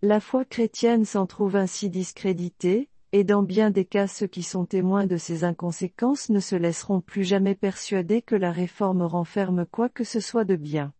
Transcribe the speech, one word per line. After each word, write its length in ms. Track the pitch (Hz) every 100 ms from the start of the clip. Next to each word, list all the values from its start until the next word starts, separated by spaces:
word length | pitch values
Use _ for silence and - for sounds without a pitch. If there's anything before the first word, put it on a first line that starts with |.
La 180 | 208 214
foi 240 | - 254
chrétienne 640 | 262 - 226 - 233 233 220
s'en 220 | 208 190
trouve 280 | - 202 196
ainsi 360 | 190 - 202
discréditée, 960 | 180 185 - 196 180 175 _ 180 202 277 _ _
et 120 | 202
dans 200 | 196 202
bien 260 | 196 185 220
des 160 | 202 185
cas 220 | 208 196
ceux 180 | - 196
qui 160 | -
sont 240 | 170 190 175
témoins 400 | 190 185 196 196
de 120 | 175
ces 260 | - 165
inconséquences 840 | 175 170 175 165 185 - 240 285 -
ne 100 | 208
se 160 | 185 185
laisseront 440 | 170 165 - 196
plus 260 | - - 185
jamais 280 | 196 196
persuader 720 | 190 196 185 - 196 170 220
que 120 | - 214
la 160 | 185
réforme 520 | 170 180 - 202 185
renferme 640 | 170 175 170 - 190 180 170
quoi 200 | - 240
que 160 | -
ce 160 | 226 233
soit 260 | - 233 208
de 100 | 185
bien. 380 | 147 151 143 -